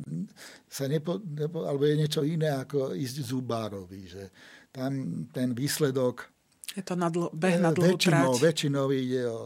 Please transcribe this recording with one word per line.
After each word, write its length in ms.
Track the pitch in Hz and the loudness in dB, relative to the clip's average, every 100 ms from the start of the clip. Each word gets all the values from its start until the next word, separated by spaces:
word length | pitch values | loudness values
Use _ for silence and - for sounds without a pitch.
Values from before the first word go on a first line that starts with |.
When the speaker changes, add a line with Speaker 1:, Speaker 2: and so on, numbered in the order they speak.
| 139 160 202 - - - _ | -8 -8 -8 -12 -20 -20 _
Speaker 1:
sa 180 | - 135 | -6 -2
nepo-, 380 | 156 156 185 | -2 -2 -6
nepo-, 400 | 208 147 151 170 | -6 -6 -6 -4
alebo 200 | 175 143 | -4 2
je 120 | 147 151 | 4 4
niečo 260 | 151 151 | 2 0
iné, 300 | 147 165 156 | 0 0 0
ako 400 | 135 - 143 135 | -2 -2 -2 -2
ísť 260 | 185 131 135 | -2 -4 -6
zubárovi, 760 | 117 131 123 117 107 98 90 98 92 | -4 -4 -2 -4 -4 -8 -12 -14 -14
že 180 | 92 98 - - - _ | -14 -16 -18 -20 -20 _
tam 220 | 131 131 139 104 82 151 | -6 -4 -4 -4 -6 -6
ten 240 | - 127 | -2 -2
výsledok 760 | 117 139 - 151 131 127 120 - _ _ _ - | 0 -2 0 2 2 0 -2 -10 _ _ _ -12
Speaker 2:
Je 120 | - | -10
to 120 | 190 | -6
na 140 | 180 170 | -2 0
dlho-, 240 | 170 170 | 0 -2
beh 260 | 160 185 175 | 0 2 4
na 140 | 170 | 4
Speaker 1:
e, 20 | |
Speaker 2:
dlhú 220 | 151 170 185 | 4 4 4
Speaker 1:
väčšinou, 340 | 180 160 131 | 4 6 6
Speaker 2:
trať. 120 | 123 | 6
Speaker 1:
väčšinou 420 | 156 156 151 139 135 | 4 4 0 2 2
ide 340 | 135 127 127 123 | 2 0 0 0
o 140 | 113 | -4